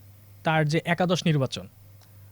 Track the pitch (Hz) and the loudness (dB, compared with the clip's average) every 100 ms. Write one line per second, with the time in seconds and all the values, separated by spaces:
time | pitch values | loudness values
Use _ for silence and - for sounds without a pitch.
0 | - - - - 165 160 151 165 - 170 | -20 -20 -20 -6 0 0 2 0 -2 0
1 | 180 180 175 151 127 - 90 - - - | 0 0 0 0 0 -6 -12 -20 -20 -20
2 | - - - | -20 -20 -20